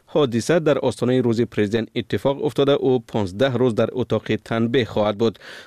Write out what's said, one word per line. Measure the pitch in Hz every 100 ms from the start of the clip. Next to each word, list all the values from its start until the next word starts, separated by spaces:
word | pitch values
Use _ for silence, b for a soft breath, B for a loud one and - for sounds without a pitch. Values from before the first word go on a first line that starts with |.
| _
حادثه | 165 143 113 - 165
در | 156 139
آستانهٔ | 127 - 123 127
روز | 120 113
پرزیدنت | 117 - 104 110 107
اتفاق | 123 - 104 135 139
افتاده. | 147 - 139
او | 143 135 127 113
پانزده | 117 98 98 135
روز | 120 127
در | 107 113
اتاق | - 117 110 - 110
تنبیه | - 113 117 131
خواهد | 113 - 104 101
بود. | 117 - B B